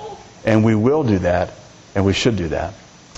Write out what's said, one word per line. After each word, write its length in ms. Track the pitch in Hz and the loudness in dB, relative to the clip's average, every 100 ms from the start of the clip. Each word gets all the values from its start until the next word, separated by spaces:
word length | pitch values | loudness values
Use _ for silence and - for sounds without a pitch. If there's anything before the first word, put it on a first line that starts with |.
| - - - - | -12 -18 -20 -8
and 220 | - 110 110 | 0 2 4
we 80 | |
will 300 | 110 113 151 | 2 2 2
do 160 | 135 98 | 2 0
that, 320 | 87 90 90 - - - - | 0 -2 -2 -8 -20 -20 -8
and 100 | 98 | -2
we 100 | 98 | 0
should 240 | 95 127 107 | 2 0 0
do 100 | 82 | -4
that. 260 | 76 80 - - - - | -6 -8 -12 -20 -20 -20